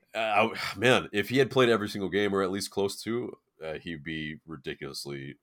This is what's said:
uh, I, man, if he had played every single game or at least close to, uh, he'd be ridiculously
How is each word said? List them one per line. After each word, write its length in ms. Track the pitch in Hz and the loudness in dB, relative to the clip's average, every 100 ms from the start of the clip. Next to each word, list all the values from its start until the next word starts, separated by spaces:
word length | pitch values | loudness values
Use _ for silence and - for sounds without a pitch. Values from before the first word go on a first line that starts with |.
| _ 110 | _ -6
uh, 340 | 110 104 110 95 | 0 2 2 0
I, 220 | - 98 | -8 2
man, 320 | 117 117 - | 6 6 4
if 180 | 104 101 | -2 0
he 80 | 127 | 2
had 140 | 127 | 4
played 180 | 131 123 | 6 6
every 200 | 110 101 | 4 0
single 200 | 107 95 | -4 0
game 240 | 98 104 | 2 2
or 80 | 98 | 2
at 80 | 95 | 0
least 200 | 98 95 | -2 -4
close 300 | - 98 - | -2 -2 -2
to, 340 | - 117 113 - _ _ | -4 -4 -4 -12 _ _
uh, 100 | 80 76 | -10 -8
he'd 240 | 90 82 | -8 -10
be 360 | 73 80 76 78 - | -8 -6 -6 -8 -12
ridiculously 880 | 78 78 76 71 69 - 69 67 - | -12 -10 -10 -10 -10 -10 -10 -10 -16